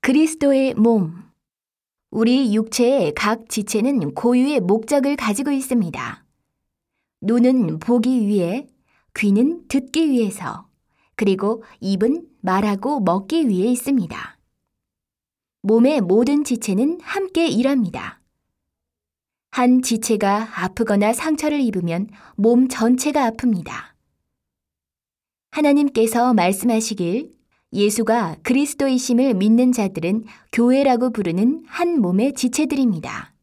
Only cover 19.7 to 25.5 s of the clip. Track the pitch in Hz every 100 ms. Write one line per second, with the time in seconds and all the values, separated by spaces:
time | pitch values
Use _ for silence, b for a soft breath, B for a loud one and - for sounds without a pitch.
19.7 | 254 254 226 226 214 202 202 220 - 185
20.7 | - 226 202 208 240 311 302 302 294 254
21.7 | 185 170 165 208 B B - 208 240 254
22.7 | - 226 254 302 294 247 226 247 202 156
23.7 | - - _ _ _ _ _ _ _ _
24.7 | _ _ _ _ _ _ _ _